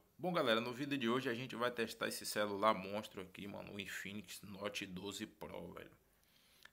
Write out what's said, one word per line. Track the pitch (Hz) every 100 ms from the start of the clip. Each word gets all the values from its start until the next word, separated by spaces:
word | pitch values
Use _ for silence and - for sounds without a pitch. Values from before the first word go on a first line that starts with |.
| _ -
Bom, | 165
galera, | 175 120 110
no | 120
vídeo | 117 143 139
de | 113
hoje | 127 131
a |
gente | 117 131 110
vai | 120
testar | 120 113 - 110
esse | - 107
celular | 107 104 101 110
monstro | 98 95 104 107 101
aqui, | 90 - 101
mano, | 98 92
o | 101
Infinix | 92 - 95 104 - -
Note | 98 95 104 -
doze | 95 90 101 98 107
Pro, | - - 95 87
velho. | 87 82 - _ _ _ - - - -